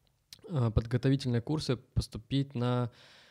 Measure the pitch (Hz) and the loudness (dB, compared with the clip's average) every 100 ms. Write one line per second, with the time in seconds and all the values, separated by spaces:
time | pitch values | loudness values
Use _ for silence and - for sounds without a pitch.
0 | _ _ _ - - 151 117 110 117 120 | _ _ _ -18 -6 0 2 2 2 0
1 | 135 139 131 120 - 156 - - - - | 2 2 2 0 0 -2 -2 -4 -4 -4
2 | - - - 139 139 120 123 123 120 - | -4 -6 -2 -2 0 -2 0 0 0 -6
3 | - - - | -20 -20 -20